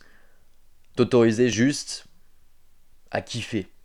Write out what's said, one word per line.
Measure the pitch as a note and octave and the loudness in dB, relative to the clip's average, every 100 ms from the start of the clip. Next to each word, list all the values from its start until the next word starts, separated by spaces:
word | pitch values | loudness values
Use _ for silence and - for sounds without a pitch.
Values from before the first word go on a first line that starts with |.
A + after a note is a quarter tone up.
| - - - - - - - - - - | -20 -20 -20 -20 -20 -20 -20 -20 -10 -2
T'autoriser | A2+ B2 A#2 G#2+ B2 | 2 4 4 4 0
juste | G#2 C3+ C#3+ - - - - - - - - - - - - - | 2 0 -2 -10 -14 -16 -20 -20 -20 -20 -20 -20 -20 -20 -20 -10
à | G2+ | -10
kiffer. | - A#2+ - A2 F#2 - | -8 -10 -8 -8 -8 -16